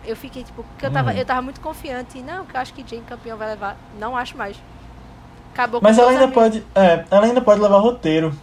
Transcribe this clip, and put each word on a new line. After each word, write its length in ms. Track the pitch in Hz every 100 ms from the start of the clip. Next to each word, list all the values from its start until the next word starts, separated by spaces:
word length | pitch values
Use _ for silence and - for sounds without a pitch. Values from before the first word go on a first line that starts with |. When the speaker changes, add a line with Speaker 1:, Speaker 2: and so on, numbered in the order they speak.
Speaker 1:
Eu 100 | 208
fiquei, 300 | 220 - 254
tipo, 180 | 240 -
porque 240 | 226 - 269
eu 40 |
tava, 200 | 269 254
Speaker 2:
Uhum. 60 | 254
Speaker 1:
eu 60 |
tava 180 | 254 254
muito 180 | 254 277
confiante. 600 | 311 311 311 247 247 262
Não, 220 | 254 370 381
que 100 | 262
eu 40 |
acho 120 | 262
que 120 | - 240
Jane 140 | 233
Campion 340 | 226 240 233 220
vai 120 | 220
levar. 280 | 214 196 - - 208
Não 180 | 220 254
acho 200 | 247 269
mais. 200 | 202 202 - - - - - - - - -
Acabou 280 | - 240 226
com 60 | 208
Speaker 2:
Mas 120 | 226
ela 100 | 240
Speaker 1:
todas 100 | 262
Speaker 2:
ainda 180 | 262 254
Speaker 1:
as 120 | 226
minhas 120 | 220 -
Speaker 2:
pode, 120 | 196 185
é, 180 | 165 -
ela 160 | 196 226
ainda 140 | 247
pode 200 | 214 208
levar 180 | 208 196
roteiro. 540 | 226 247 160 160 160 143